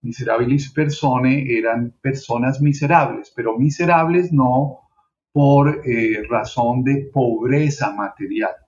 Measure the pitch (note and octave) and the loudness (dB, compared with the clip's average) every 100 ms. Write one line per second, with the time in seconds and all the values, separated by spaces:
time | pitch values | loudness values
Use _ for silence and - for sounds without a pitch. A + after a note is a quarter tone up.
0 | B2 A#2 A#2+ A2+ A#2+ C#3+ - - D3 - | -10 -8 -2 0 2 0 0 -2 -2 0
1 | C#3+ B2+ B2+ C3+ C3+ A#2 A2+ A#2 A#2+ - | 0 2 2 0 0 -2 0 -2 -4 -6
2 | C3+ C3+ - A#2 B2+ C3+ D3 C#3+ D3 C3+ | -6 -6 -4 -2 -2 2 2 2 2 2
3 | A#2 - - - A2 A2+ C#3+ C#3+ F3 E3 | 2 -4 -12 -6 -4 0 0 0 2 2
4 | D#3+ F3 F3 D#3 B2+ B2+ C#3+ - _ _ | 2 2 2 2 2 2 -2 -6 _ _
5 | _ _ _ D3 C#3+ C#3+ C#3+ D3 C3 A#2 | _ _ _ 2 4 6 4 0 -2 0
6 | A2+ G#2+ G#2+ A#2 G#2+ - A#2+ B2 B2+ C#3 | 0 -2 -2 -4 -2 -2 -2 0 0 -2
7 | C#3 C#3+ B2 A2 A#2+ C#3+ D3+ C#3+ A2+ G2+ | -2 0 0 0 0 2 0 -2 -6 -6
8 | G2+ - G2 G#2 G2+ - | -10 -8 -8 -4 -4 -6